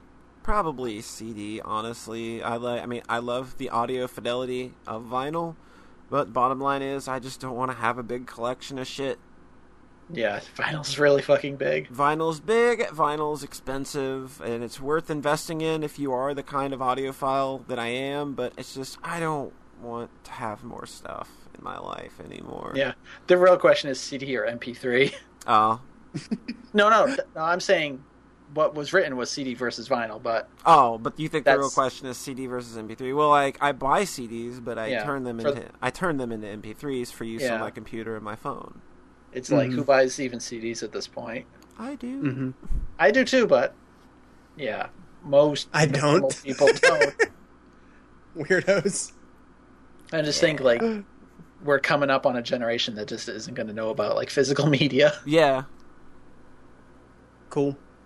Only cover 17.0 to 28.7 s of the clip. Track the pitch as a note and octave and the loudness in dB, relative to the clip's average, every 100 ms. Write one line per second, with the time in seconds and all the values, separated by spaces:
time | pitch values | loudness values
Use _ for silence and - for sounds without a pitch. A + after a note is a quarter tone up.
17 | C3+ C3 C3+ C3+ C3+ C3+ A#2+ A#2+ A#2 B2+ | -4 -4 -2 0 -2 -4 -6 -6 -4 -4
18 | C#3 C#3+ C#3+ B2 B2 - C3 C3+ C3 - | -4 -4 -6 -4 -6 -8 -12 -12 -12 -12
19 | E3 E3+ D#3+ D3+ A#2+ - - - A#2 A#2 | -8 -4 -2 -4 -6 -12 -20 -16 -10 -10
20 | A#2 - - - A#2 G#2 A#2+ - - - | -10 -14 -18 -10 -8 -8 -12 -14 -14 -16
21 | - - - - - - - G1+ G1+ G1+ | -14 -12 -14 -18 -20 -16 -14 -12 -10 -12
22 | - - - - - - - C3+ B2+ - | -14 -16 -16 -14 -12 -12 -6 -2 -2 -6
23 | - - - F3+ F#3 F3+ E3 C#3+ D3 C3 | -16 -2 4 8 10 10 8 6 2 -6
24 | - C3+ C#3 A#2+ A2 A#2+ B2 A#2 B2+ B2 | -6 -8 -4 -2 -2 -4 -8 -6 2 4
25 | C#3 - - - - A2 G#2+ A#2 - - | 4 0 -16 -8 2 4 4 2 -6 -20
26 | - D3 - G#3+ - - - G#3 G#3 A3 | -12 -12 -6 -8 -8 -12 0 4 6 6
27 | F3 C#4 - D#3+ D#3+ F3+ F#3+ F3 D3 C3+ | 4 0 -6 -4 -2 0 2 2 0 -8
28 | - - - - - D3 D3+ | -16 -20 -20 -20 -6 0 0